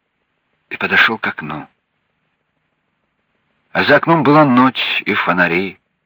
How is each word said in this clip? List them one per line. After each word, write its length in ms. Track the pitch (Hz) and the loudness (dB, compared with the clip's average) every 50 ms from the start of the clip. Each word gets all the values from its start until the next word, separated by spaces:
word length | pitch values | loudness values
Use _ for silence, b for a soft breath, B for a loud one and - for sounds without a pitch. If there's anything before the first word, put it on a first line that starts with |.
| _ _ _ _ _ _ _ _ _ _ _ _ _ - | _ _ _ _ _ _ _ _ _ _ _ _ _ -16
и 80 | - | -12
подошел 400 | - - - 98 - - 113 113 | -8 -6 -2 0 0 0 0 -2
к 100 | - - 113 | -4 -8 -10
окну. 400 | - - 78 - - 73 - - _ _ _ _ _ _ _ _ _ _ _ _ _ _ _ _ _ _ _ _ _ _ _ _ _ _ _ _ _ _ _ _ _ _ _ _ _ _ _ _ | -10 -10 -12 -12 -12 -12 -14 -18 _ _ _ _ _ _ _ _ _ _ _ _ _ _ _ _ _ _ _ _ _ _ _ _ _ _ _ _ _ _ _ _ _ _ _ _ _ _ _ _
А 140 | - - - | -4 -2 2
за 120 | - 147 | 2 2
окном 280 | 143 - 160 170 160 123 | 2 4 2 2 2 4
была 200 | 139 147 156 151 | 4 4 4 4
ночь 580 | 135 120 127 127 131 - - - - - - - | 4 4 4 2 2 0 -2 -6 -6 -6 -6 -4
и 80 | - 101 | -4 -4
фонари, 640 | - - 87 87 90 90 82 82 92 98 92 - _ _ _ _ _ _ | -4 -2 -2 -2 0 0 0 -2 -2 -4 -6 -10 _ _ _ _ _ _